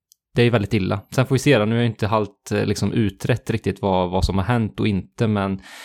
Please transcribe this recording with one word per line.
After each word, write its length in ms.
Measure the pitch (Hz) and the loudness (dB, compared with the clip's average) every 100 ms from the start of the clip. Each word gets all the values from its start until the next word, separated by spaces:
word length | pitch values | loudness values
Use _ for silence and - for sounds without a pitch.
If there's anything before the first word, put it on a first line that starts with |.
| _ _ _ | _ _ _
det 80 | - | 2
är 80 | 120 | 2
väldigt 240 | 117 101 | 2 0
illa. 260 | 110 95 101 - | 0 0 -4 -4
Sen 120 | - 127 | -2 0
får 80 | |
vi 40 | 131 | 2
se 200 | 147 120 | 4 4
då, 60 | |
nu 100 | 104 | 2
har 80 | 117 | 0
jag 80 | 120 | -2
inte 160 | 107 107 | -2 -2
halt, 460 | 110 101 _ - | 0 -2 _ -4
eh, 120 | 104 104 | -2 0
liksom 260 | 101 101 | 0 0
utrett 580 | - 101 - - 113 - | 0 0 -2 -4 -4 -2
riktigt 320 | 113 - 90 | -4 -4 -2
vad, 280 | 101 92 90 | 0 0 0
vad 140 | 92 | 0
som 140 | 92 95 | 0 0
har 60 | |
hänt 360 | 95 120 104 - | 0 0 -2 -2
och 80 | 107 | -2
inte, 380 | 95 - - 113 | -2 -4 -2 0
men 340 | 104 98 95 - - | 0 -2 -4 -10 -20